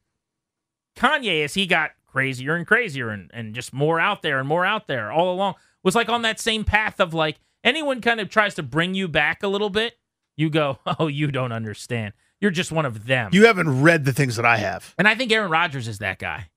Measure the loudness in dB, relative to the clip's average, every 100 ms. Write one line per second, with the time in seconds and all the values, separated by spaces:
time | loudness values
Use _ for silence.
0 | _ _ _ _ _ _ _ _ _ -2
1 | 0 2 0 0 0 -2 2 2 0 -6
2 | _ -2 -2 -2 -4 -4 2 2 2 -4
3 | -4 -6 -10 -12 -10 -10 -10 -2 2 2
4 | 2 0 -2 -2 0 0 2 -2 -4 -4
5 | -2 0 0 0 -2 -4 _ _ 0 2
6 | 2 0 0 -2 -2 -2 2 0 0 0
7 | 0 0 -2 -2 _ _ 0 0 -2 -2
8 | 0 0 0 0 0 -2 -4 -2 0 -2
9 | -2 0 0 0 -2 0 0 0 -2 -6
10 | _ _ _ -2 0 2 0 -2 -4 -2
11 | -2 0 -2 0 -2 -4 -6 -10 -6 -6
12 | -6 -10 _ _ 0 0 -2 -2 -2 -4
13 | -2 0 2 6 6 6 0 4 4 4
14 | 2 0 0 2 2 2 0 -6 -8 0
15 | 2 2 2 0 2 0 0 -4 -8 -6
16 | -6 -6 -8 -8 -12